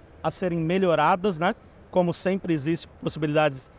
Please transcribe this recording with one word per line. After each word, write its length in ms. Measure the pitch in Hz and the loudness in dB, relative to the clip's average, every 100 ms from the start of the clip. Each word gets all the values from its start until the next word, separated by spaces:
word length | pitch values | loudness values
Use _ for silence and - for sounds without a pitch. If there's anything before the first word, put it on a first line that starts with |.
| - - | -20 -8
a 80 | 160 | -6
serem 280 | - 185 170 | -4 -4 -2
melhoradas, 760 | 160 190 185 151 151 190 208 156 | 0 2 2 4 4 2 0 0
né? 160 | 180 233 - - - | -2 -2 -12 -20 -2
Como 220 | 185 175 | 0 0
sempre 400 | - 180 190 180 | 0 -2 -2 -2
existe 340 | 160 139 165 - | -2 0 -4 -6
possibilidades 840 | - 165 151 151 151 151 131 - | -10 -8 -4 0 2 2 0 -12